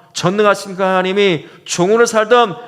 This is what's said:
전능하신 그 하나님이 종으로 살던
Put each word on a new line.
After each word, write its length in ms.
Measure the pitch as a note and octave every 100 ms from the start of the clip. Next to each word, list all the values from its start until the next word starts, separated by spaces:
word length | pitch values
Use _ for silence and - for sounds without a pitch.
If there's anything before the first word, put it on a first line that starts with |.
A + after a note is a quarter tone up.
| _
전능하신 640 | - B3+ G3+ G#3 G3 G3 F#3
그 80 |
하나님이 640 | F#3+ F#3 F#3 G3+ G3 D#3 - - -
종으로 400 | - F3+ A3+ A#3
살던 500 | A3 G#3 B3 A3 D3